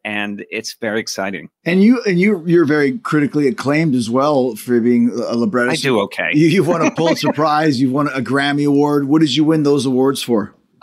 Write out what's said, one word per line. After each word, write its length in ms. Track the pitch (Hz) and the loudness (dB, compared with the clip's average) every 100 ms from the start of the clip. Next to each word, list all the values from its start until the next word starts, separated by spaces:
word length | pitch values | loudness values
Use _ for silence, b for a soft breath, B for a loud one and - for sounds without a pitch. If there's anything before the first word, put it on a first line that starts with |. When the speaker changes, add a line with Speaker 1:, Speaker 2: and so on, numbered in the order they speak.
| 107 | -10
Speaker 1:
and 400 | 104 104 101 - | -6 -6 -10 -10
it's 240 | 101 - - | -10 -10 -8
very 200 | 113 110 | -6 -4
exciting. 500 | 107 - 98 90 80 _ 165 | -6 -6 -6 -8 -14 _ -2
Speaker 2:
And 180 | 185 | 4
you, 180 | 208 254 | 4 4
and 160 | 214 175 | 2 2
you, 240 | 202 196 165 | 2 0 2
you're 200 | 175 143 | 2 4
very 340 | 151 139 123 | 2 0 -2
critically 480 | - 151 139 151 139 | -2 0 0 0 0
acclaimed 480 | 110 127 151 165 127 | 0 -2 0 2 0
as 140 | 113 | 0
well 460 | 123 143 143 127 107 | 0 2 2 0 -4
for 240 | - 120 | -2 0
being 300 | 117 120 117 | 2 2 2
a 260 | 104 95 117 | -2 -4 -2
librettist. 480 | 113 123 120 156 | -2 0 -2 -2
Speaker 1:
I 60 | 139 | 0
do 100 | 113 | 0
okay. 280 | 98 - 85 | -2 -4 -2
Speaker 2:
You, 140 | 113 160 | 2 2
you've 200 | 185 156 | 2 0
won 180 | 170 156 | 0 -2
a 60 | |
Speaker 1:
<laughs> 40 | - | 0
Speaker 2:
Pulitzer 380 | 165 - 147 | -2 0 -2
Prize. 480 | - 151 151 156 123 | 0 0 2 0 0
You've 100 | 131 | 0
won 160 | 135 147 | 0 -2
a 140 | 135 | -4
Grammy 460 | 110 135 143 143 143 | -4 -2 0 0 0
Award. 400 | 143 147 147 139 | 2 2 0 2
What 120 | 156 | 2
did 140 | 156 127 | 2 2
you 80 | |
win 200 | 151 160 | 2 2
those 220 | 143 143 123 | 2 2 0
awards 360 | 127 135 135 | 0 0 0
for? 320 | - 113 101 _ _ - | -2 -2 -2 _ _ -4